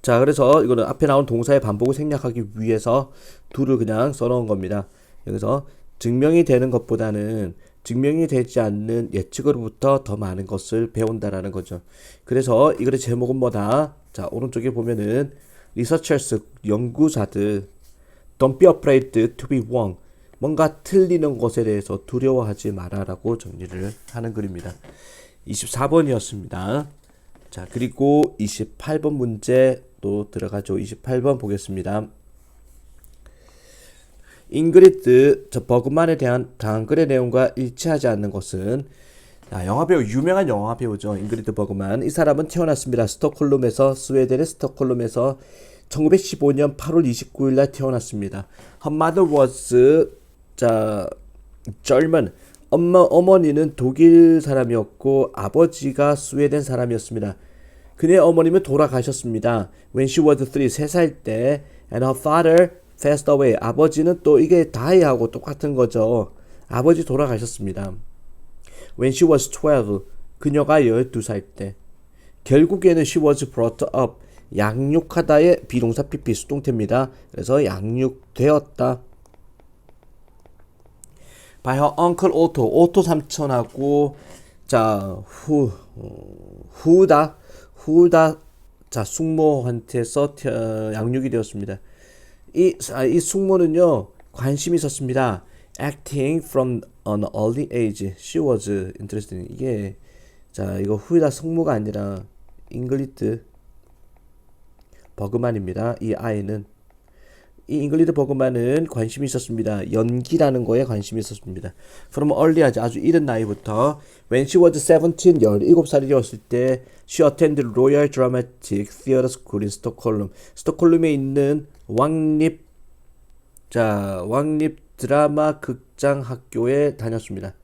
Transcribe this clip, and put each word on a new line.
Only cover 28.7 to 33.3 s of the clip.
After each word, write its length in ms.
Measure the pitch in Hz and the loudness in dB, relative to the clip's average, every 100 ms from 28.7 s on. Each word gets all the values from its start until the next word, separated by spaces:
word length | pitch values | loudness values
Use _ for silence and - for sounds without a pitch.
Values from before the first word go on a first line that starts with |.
| - - 156 | -12 -8 -4
번 140 | 151 | -4
문제 680 | 147 123 107 - 127 131 127 - _ | -4 -6 -6 0 4 4 2 -10 _
또 280 | 101 101 104 | -6 -6 -6
들어가죠. 480 | - 95 101 98 98 | -10 -8 -10 -6 -6
이십팔 440 | 98 110 - 127 | -6 -12 -4 -2
번 160 | 127 131 | 0 -2
보겠습니다. 680 | 110 101 - 95 87 104 107 _ _ _ _ _ - - - - - - - | -2 -6 -6 -10 -6 -6 -6 _ _ _ _ _ -20 -20 -20 -20 -20 -20 -20